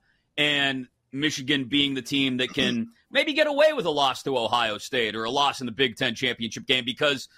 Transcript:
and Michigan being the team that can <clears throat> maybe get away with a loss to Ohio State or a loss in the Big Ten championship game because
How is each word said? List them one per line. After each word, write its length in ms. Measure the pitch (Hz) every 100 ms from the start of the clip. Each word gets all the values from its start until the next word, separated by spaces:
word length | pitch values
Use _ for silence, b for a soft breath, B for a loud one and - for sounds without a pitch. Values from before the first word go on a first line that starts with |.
| _ _ _ -
and 520 | 147 143 139 131 123 _ _
Michigan 520 | 135 151 139 131 143
being 300 | 120 143 143
the 80 | 135
team 360 | - 139 135 127
that 140 | 127
can 360 | 139 127 120 113 -
<clears throat> 100 | _
maybe 220 | 269 311
get 140 | 294 302
away 260 | 277 311
with 140 | 294 175
a 40 |
loss 320 | 147 135 123
to 120 | 143 127
Ohio 400 | 110 120 113 104
State 400 | - 127 110 110
or 80 |
a 60 | 113
loss 300 | 139 143 127
in 60 | 120
the 60 |
Big 240 | 113 131 -
Ten 180 | 127
championship 520 | 113 127 117 113 127 -
game 180 | 127
because 440 | 120 - 147 135 -